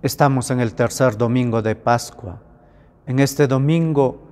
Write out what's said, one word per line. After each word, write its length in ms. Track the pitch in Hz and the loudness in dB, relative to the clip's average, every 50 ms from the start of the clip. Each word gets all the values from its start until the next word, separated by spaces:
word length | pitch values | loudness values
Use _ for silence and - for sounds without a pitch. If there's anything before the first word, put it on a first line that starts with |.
Estamos 480 | - 139 - - 151 139 135 131 120 - | -4 -4 0 2 2 2 4 0 -2 -2
en 100 | 131 123 | -2 0
el 140 | 123 110 104 | 0 -2 0
tercer 420 | - 123 117 - - 135 127 110 | -2 -2 -2 0 2 0 0 2
domingo 460 | 104 120 113 120 127 123 120 113 117 | 0 -2 0 0 0 0 0 -2 -2
de 140 | 107 110 110 | -2 -2 -4
Pascua. 640 | 110 - 117 120 117 - - - - - 98 87 98 - - - _ _ _ _ - - _ _ _ _ | -2 0 0 0 0 0 -8 -16 -16 -16 -16 -16 -16 -20 -20 -20 _ _ _ _ -20 -20 _ _ _ _
En 140 | - 127 131 | -4 0 0
este 260 | 139 135 - - 147 | 0 0 2 0 0
domingo 720 | 131 135 131 139 147 160 170 165 160 156 139 139 127 131 - - - | 2 2 0 2 0 0 0 0 0 0 0 0 0 -2 -8 -20 -20